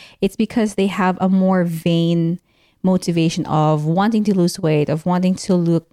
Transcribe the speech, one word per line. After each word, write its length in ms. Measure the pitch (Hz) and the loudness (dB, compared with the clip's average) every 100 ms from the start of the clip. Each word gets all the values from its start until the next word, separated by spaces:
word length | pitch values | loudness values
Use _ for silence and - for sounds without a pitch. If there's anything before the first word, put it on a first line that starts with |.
| - _ | -20 _
it's 140 | 196 - | -4 -2
because 380 | 214 240 214 | -2 -2 -2
they 120 | - 196 | -2 -2
have 280 | 180 185 185 | 0 -2 0
a 80 | 185 | 0
more 340 | 190 185 185 | 2 2 2
vain 760 | 175 160 170 165 170 170 165 175 - _ _ _ | 0 -2 0 0 2 0 0 -4 -10 _ _ _
motivation 640 | 185 185 - 170 165 180 - | 0 0 0 0 0 -2 -2
of 380 | 156 156 151 | 0 2 0
wanting 400 | 151 170 214 220 | 0 0 0 0
to 100 | 208 | 0
lose 240 | 190 175 - | 2 0 0
weight, 300 | 165 151 147 | 0 0 0
of 180 | 156 180 | -2 -2
wanting 280 | 180 185 | 0 0
to 200 | 185 - | -2 0
look 320 | 180 170 165 - | 0 2 0 -4